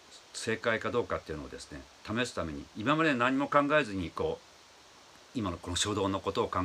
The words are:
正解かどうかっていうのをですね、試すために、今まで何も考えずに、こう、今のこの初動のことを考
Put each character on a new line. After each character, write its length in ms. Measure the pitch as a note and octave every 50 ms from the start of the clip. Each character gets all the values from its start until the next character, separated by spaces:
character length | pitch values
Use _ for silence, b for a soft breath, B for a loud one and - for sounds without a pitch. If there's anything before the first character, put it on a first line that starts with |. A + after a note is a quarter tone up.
| - - - - - - -
正 240 | - - A#2 A2+
解 240 | A2 - A#2+ A2 A2
か 100 | - A2+
ど 100 | C3 B2
う 60 | G#2+
か 100 | - F2
っ 40 | D#2+
て 120 | - - D#2+
い 20 |
う 40 | D2+
の 60 | C#2
を 40 | B1+
で 100 | - B1
す 140 | - - D2
ね、 80 | C#2 C2+ - - - -
試 200 | - G#2+ A#2 B2
す 80 | A#2+ -
た 100 | G2+ E2+
め 80 | D#2+ D2
に、 120 | C#2+ C#2+ - -
今 200 | G#2 G#2 A#2+ D3+
ま 80 | D#3 D#3+
で 100 | D#3+ C#3
何 240 | A#2+ A#2+ B2+ C3 C3+
も 100 | C#3+ C3+
考 160 | - D3 C#3+ C#3+ D3+ D3+
え 60 | C#3+
ず 100 | G#2+ G2+
に、 160 | G2 F2+ D#2+
こ 280 | - - F#2 F#2 - - - - - - - - - - - - - - - - - - - - -
う、 40 | C3
今 120 | G#2+ F#2
の 80 | E2+ E2
こ 120 | - E2+
の 60 | F2+
初 180 | F2+ - G#2 G#2
動 140 | G2+ F#2+ G2
の 120 | G2 G2
こ 120 | - G2+ F#2+
と 120 | - A2
を 40 | -
考 120 | - F#2+ F2+